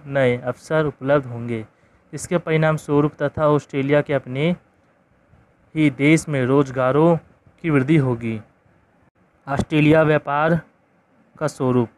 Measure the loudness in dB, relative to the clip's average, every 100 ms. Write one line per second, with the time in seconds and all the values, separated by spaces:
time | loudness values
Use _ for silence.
0 | -4 0 0 0 -6 -10 -4 -2 -2 -4
1 | 0 0 -2 -10 -8 -8 -10 _ _ _
2 | _ -14 -6 -6 -2 0 0 -2 0 0
3 | 0 -2 -6 0 2 2 -2 -6 0 0
4 | 0 -4 -4 -4 -2 -2 _ _ _ _
5 | _ _ _ _ _ _ _ 0 0 2
6 | 2 2 0 -4 0 2 0 0 0 2
7 | 2 2 -4 _ _ _ 0 0 2 2
8 | 2 -2 -6 -10 -12 _ _ _ _ _
9 | _ _ _ _ -8 -6 -2 2 4 4
10 | 4 0 0 -2 0 -2 -4 _ _ _
11 | _ _ _ -8 -8 -4 0 0 -2